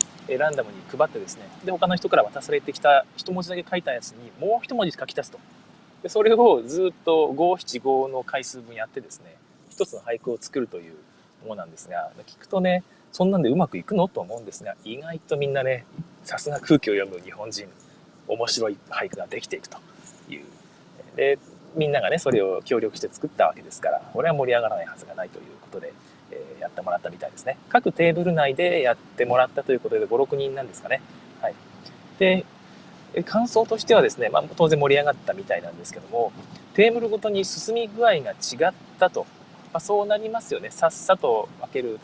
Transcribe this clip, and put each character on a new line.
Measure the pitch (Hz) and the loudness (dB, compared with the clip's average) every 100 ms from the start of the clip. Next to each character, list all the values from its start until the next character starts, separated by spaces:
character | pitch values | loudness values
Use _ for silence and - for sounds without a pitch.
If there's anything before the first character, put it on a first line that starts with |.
| - - - | -4 -4 -4
え | 127 | 0
ー、 | |
ラ | 151 | 0
ン | 139 | 0
ダ | |
ム | 117 | -4
に | 98 - | -8 -10
配 | 131 156 | 0 0
っ | |
て | - | 0
で | 95 | -10
す | - | -14
ね、 | - - | -18 -10
で、 | 185 | -6
他 | 175 180 | -2 0
の | |
人 | 180 180 | 0 4
か | 160 | 4
ら | |
渡 | 104 139 | 4 0
さ | - | -4
れ | 147 | -2
て | - | -2
き | 139 | 0
た | 147 139 - - | 6 6 4 -4
一 | - | -6
文 | 185 | -6
字 | 175 | -6
だ | 180 | -8
け | 170 | -6
書 | 180 | -4
い | |
た | 160 | -4
や | 123 | -6
つ | - | -8
に | 113 120 - | -16 -20 -6
も | 175 233 | -2 0
う | |
一 | - | 0
文 | 240 185 | -2 -2
字 | - | -4
書 | |
き | 131 - | -8 -8
足 | - | -8
す | |
と。 | - - - - - - - | -12 -20 -20 -20 -20 -20 -14
で、 | 180 | -2
そ | 214 | 2
れ | 214 | 6
を | 226 240 139 | 8 8 6
ず | 117 160 185 - | 2 -2 -2 -2
っ | |
と | - 160 147 | 2 4 2
五 | 135 175 180 | 2 0 0
七 | - 120 | -4 -4
五 | 135 135 135 | 0 2 0
の | 131 | -4
回 | 123 135 | -6 -6
数 | 127 131 | -8 -12
分 | 117 | -14
や | 113 113 | -10 -10
っ | |
て | 139 | -10
で | 110 | -14
す | - | -16
ね、 | - - _ _ _ | -20 -20 _ _ _
一 | - | -6
つ | 190 | -4
の | 107 | -4
俳 | - 117 | -8 -6
句 | - | -4
を | 117 | -8
作 | - 143 | -6 -6
る | 117 | -6
と | 90 | -8
い | 82 | -16
う | 78 78 _ _ _ | -20 -20 _ _ _
も | 110 | -12
の | 101 | -12
な | |
ん | 85 | -12
で | 82 | -16
す | - | -10
が、 | 95 78 - - | -8 -8 -12 -20
聞 | - | -20
く | - | -4
と | 190 | 0
ね、 | 185 180 - _ _ | 2 2 -2 _ _
「そ | - | 0
ん | 190 | 2
な | 196 | 4
ん | |
で | 123 | 4
う | 156 | 2
ま | 160 | 0
く | 90 | -2
い | |
く | - | -4
の？」 | 208 185 | 0 0
と | - | -2
思 | 90 117 | -8 -10
う | |
ん | 104 | -12
で | |
す | - | -12
が、 | 104 - | -12 -12
意 | 107 123 | -12 -12
外 | 160 165 | -10 -12
と | - 147 | -6 -2
み | 143 | 0
ん | |
な | 135 | 0
ね、 | 131 127 - - - - | 0 -2 -6 -14 -14 -16
さ | - - | -10 -8
す | 147 | -6
が | 147 | -6
空 | - 151 | 4 4
気 | - | 4
を | |
読 | 101 98 | -2 -2
む | 90 | -8
日 | 90 | -14
本 | - 107 | -14 -12
人、 | 101 98 - - - - - - | -12 -14 -20 -20 -20 -20 -16 -6
面 | 110 117 | -2 -2
白 | - 110 | 0 -2
い | 101 - | -4 -8
俳 | - 98 | -8 -6
句 | 98 | -8
が | 90 | -10
で | 104 | -10
き | - | -8
て | 98 | -10
い | |
く | - | -10
と | - - - - - - | -20 -20 -20 -20 -20 -18
い | 73 | -18
う。 | - - - - - - - | -18 -20 -20 -20 -20 -20 -10
で、 | - 139 135 - - - | 0 2 0 -4 -20 -10
み | 160 151 | -2 0
ん | |
な | 143 | 0
が | 95 | 0
ね、 | 165 | 0
そ | 139 | 2
れ | 117 | 2
を | 95 92 | 2 0
協 | - 120 | 0 0
力 | 107 - | 0 -4
し | |
て | - | -10
作 | - 156 | -8 -6
っ | |
た | - 85 | 2 2
わ | |
け | - | 0
で | - | -10
す | - | -6
か | - | -4
ら、 | - - | -4 -4
こ | 110 | -2
れ | 156 | 0
は | |
盛 | 151 127 | 0 2
り | 120 | 2
上 | |
が | 113 | 0
ら | 101 | -2
な | |
い | 82 | -6
は | - | -12
ず | |
が | - | -14
な | - | -12
い | 90 | -12
と | - | -14
い | |
う | - - | -20 -20
こ | - | -16
と | 95 | -14
で、 | - - - - - | -14 -16 -20 -20 -18
え | - - - | -16 -14 -12
ー、 | |
や | 80 | -10
っ | |
て | - | -8
も | 90 | -4
ら | 87 | -4
っ | |
た | 87 | -4
み | 85 | -10
た | - | -12
い | |
で | - | -8
す | |
ね。 | - 135 - | -8 -8 0
各 | 247 196 | 0 2
テ | - 170 | 2 2
ー | |
ブ | 165 | 2
ル | 175 | 0
内 | 160 139 | 2 0
で | 139 180 175 | 2 0 2
や | 127 | 2
っ | 117 | 0
て | - - 123 | -4 -4 2
も | 123 | 4
ら | 127 | 2
っ | |
た | - | 0
と | - | -2
い | 127 | -2
う | |
こ | - | 0
と | 110 | -2
で、 | 104 | 0
五、 | 117 | 0
六 | 135 139 | 0 -2
人 | 135 | -4
な | 135 | -6
ん | 123 | -10
で | |
す | - | -12
か | - | -6
ね。 | 131 - - - - | -6 -6 -20 -20 -8
は | 113 | -8
い。 | - - - - - - - | -8 -14 -20 -20 -20 -20 2
で、 | 190 185 - - - - - - - | 4 4 0 -14 -20 -20 -20 -20 -8
え、 | - | -6
感 | 175 220 240 | -2 0 2
想 | 220 226 | 2 2
と | 220 | 0
し | |
て | - | 6
は | 220 | 8
で | 123 | 8
す | - | 4
ね、 | 113 | 2
ま | 76 | 2
あ、 | 151 - | 0 2
当 | 165 | 4
然 | 156 | 4
盛 | 143 | 6
り | 143 | 4
上 | |
が | 147 | 4
っ | |
た | 131 - | 0 -4
み | 92 | -6
た | 98 90 | -4 -4
い | |
な | 85 | -4
ん | 85 | -12
で | |
す | 85 | -14
け | 92 | -16
ど | - | -6
も、 | 120 110 - - - - | -2 -2 -4 -16 -20 -2
テ | - 220 | 4 6
ー | |
ブ | 233 | 4
ル | 233 | 0
ご | 208 | -2
と | 214 | -2
に | 202 | -2
進 | 190 - 185 | -2 -6 -4
み | 233 226 | -4 -4
具 | 214 233 | 2 4
合 | 175 | 4
が | 117 | 0
違 | 95 - 120 165 | -8 -8 0 0
っ | - - - | 0 -10 0
た | 180 | 0
と | - - - - - - 165 | 2 -6 -12 -20 -20 -10 -8
あ、 | |
そ | - 208 | 0 0
う | 202 | 2
な | 208 | -2
り | 220 | -2
ま | 226 | -8
す | - | -6
よ | 107 | -8
ね。 | 107 | -8
さ | - 165 | 0 0
っ | |
さ | - - 190 | 2 2 2
と | 143 113 - - | 4 2 0 -8
分 | - | -8
け | 131 | -6
る | 123 110 | -4 -6